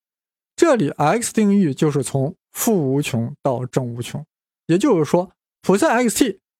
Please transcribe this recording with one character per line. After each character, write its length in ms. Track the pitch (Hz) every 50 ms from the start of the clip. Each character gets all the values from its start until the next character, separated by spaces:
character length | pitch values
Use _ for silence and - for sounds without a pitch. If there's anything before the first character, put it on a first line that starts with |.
| _ _ _ _ _ _ _ _ _ _ _
这 220 | - - 339 285
里 140 | 226 160 139
x 420 | - - 147 151 180 240 226 - -
定 260 | - 214 202 202 202
义 160 | 196 151 131
就 160 | - 165 151
是 120 | 139 143 131
从 340 | - - 139 131 143 180 - _ _ _
负 400 | - - 247 220 190 147 131 131
无 80 | 143
穷 340 | 147 - - 113 113 120 143 - -
到 220 | 143 127 117 127
正 200 | 120 - 143 131
无 180 | 120 117 117 120
穷， 220 | - - 143 151 - _ _ _ _ _ _ _
也 100 | - 160
就 220 | 190 214 302 220 170
是 60 | 151
说， 260 | - - 175 180 180 _ _ _ _ _ _ -
普 140 | - 180
赛 120 | 208 320 320 247 233 254
X 120 | 233 -
T 240 | - 285 240 - - _ _ _ _